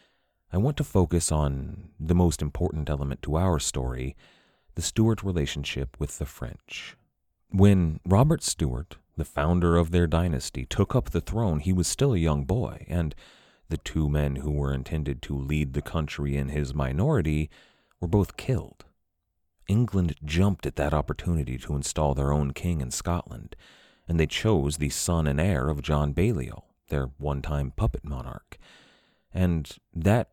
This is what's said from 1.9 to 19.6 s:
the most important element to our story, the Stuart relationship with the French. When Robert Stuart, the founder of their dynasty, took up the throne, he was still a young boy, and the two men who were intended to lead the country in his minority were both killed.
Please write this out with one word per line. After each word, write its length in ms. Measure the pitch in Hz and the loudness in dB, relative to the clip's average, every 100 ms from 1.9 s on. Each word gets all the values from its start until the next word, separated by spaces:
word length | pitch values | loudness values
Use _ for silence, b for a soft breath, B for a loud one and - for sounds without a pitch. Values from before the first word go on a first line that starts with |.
| - | -10
the 120 | 82 | 2
most 300 | 90 87 - | 4 4 2
important 480 | 76 - 87 78 73 | -4 -2 -4 -2 -4
element 320 | 71 69 65 | -2 -4 -6
to 140 | - 78 | -2 0
our 240 | 92 76 | 2 0
story, 560 | - 69 64 64 65 - b b b b b | -2 -4 -4 -4 -8 -10 b b b b b
the 80 | - | -8
Stuart 400 | - - 113 110 | -4 2 2 2
relationship 760 | 98 85 69 73 69 67 67 - | -2 -2 -2 -4 -6 -6 -8 -6
with 180 | 73 - | -8 -6
the 80 | 71 | -10
French. 720 | - 60 - _ - - - _ _ _ _ _ | -8 -12 -12 _ -16 -16 -20 _ _ _ _ _
When 500 | 95 101 95 82 78 | 6 8 8 4 0
Robert 380 | 90 98 151 165 | 2 6 6 4
Stuart, 540 | - - 73 60 - - _ - | -2 -2 -2 -2 -8 -16 _ -8
the 80 | |
founder 520 | 78 - 78 90 85 85 | -6 -2 2 4 6 4
of 160 | 82 | 4
their 160 | 87 85 | 4 4
dynasty, 580 | 82 90 67 - 67 64 | 2 2 -2 -4 -8 -6
took 300 | - 98 127 | 0 2 2
up 140 | - | 0
the 100 | 85 | -4
throne, 400 | - 110 107 76 | -2 -2 0 0
he 120 | 90 | 0
was 140 | 92 85 | 0 0
still 280 | - 139 | 0 2
a 40 | 98 | 2
young 280 | 80 73 69 | 2 0 0
boy, 380 | 113 - - - | -2 -2 -8 -6
and 260 | 87 80 - B B B B B | -2 -2 -6 B B B B B
the 80 | 82 | -8
two 320 | - 80 73 | -4 -2 2
men 260 | 73 73 | 2 0
who 160 | 67 73 | -2 -2
were 240 | 73 69 | -2 0
intended 480 | 67 - 78 71 64 | -2 -4 -4 -4 -6
to 160 | - 69 | -6 -6
lead 340 | 67 76 69 | -2 -2 -2
the 80 | 71 | -4
country 560 | - 82 73 - 71 69 | -4 -4 -4 -4 -2 -2
in 120 | 67 | -2
his 260 | 73 67 | -4 -4
minority 720 | 71 65 71 139 135 78 76 76 b b b b b | -2 -2 0 0 2 2 0 -2 b b b b b
were 80 | 87 | 0
both 280 | 104 92 - | 2 2 -2
killed. 500 | - 113 - _ - _ _ _ _ _ _ _ | -4 -4 -4 _ -20 _ _ _ _ _ _ _